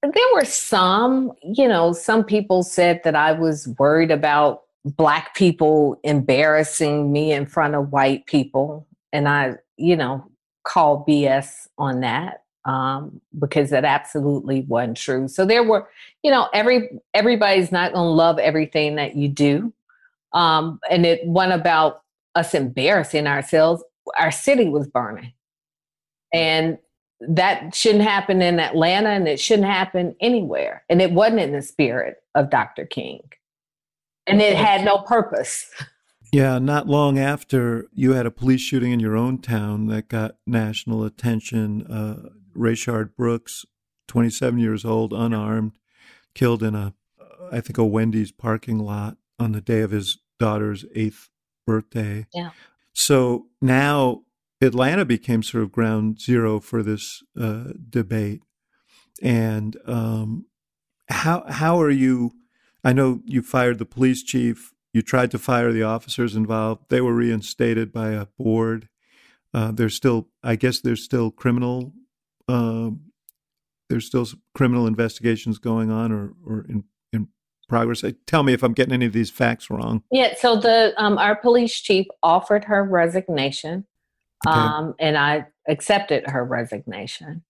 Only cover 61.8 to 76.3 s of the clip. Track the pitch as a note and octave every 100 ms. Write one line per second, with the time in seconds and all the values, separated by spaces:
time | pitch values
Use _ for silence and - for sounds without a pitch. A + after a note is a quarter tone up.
61.8 | D#3 C#3 C3 B2+ A#2+ _ _ _ _ _
62.8 | C3 B2+ C3+ B2 - C3 A#2+ C3+ B2 A#2
63.8 | A2+ - C3 B2+ - C3 A#2+ A2+ - _
64.8 | _ A2+ G#2+ C3 B2 A#2 - B2 A#2+ A2+
65.8 | A2 A2+ - - A#2+ G#2+ G#2+ A2 A2 A2
66.8 | _ B2+ B2+ A#2 A#2+ A2+ G#2 - A#2 A2+
67.8 | A2 A2+ A2 G#2+ G2+ _ B2+ A2+ A2+ A2+
68.8 | G#2+ _ _ _ _ _ _ - A2 G#2+
69.8 | A2+ - C3+ A2+ - _ A#2 A2+ B2+ B2
70.8 | B2+ A2+ - B2+ A2+ - B2+ A#2+ B2 B2
71.8 | B2+ G#3+ _ _ _ _ - B2 A#2 A2+
72.8 | A2+ A2 D3+ _ _ _ _ _ _ _
73.8 | _ B2 - C3 A#2+ - _ - C3 B2
74.8 | A#2 A2 A2+ - A#2 A2+ - G#2+ B2 A2+
75.8 | A2 A2 A2+ G#2+ G2+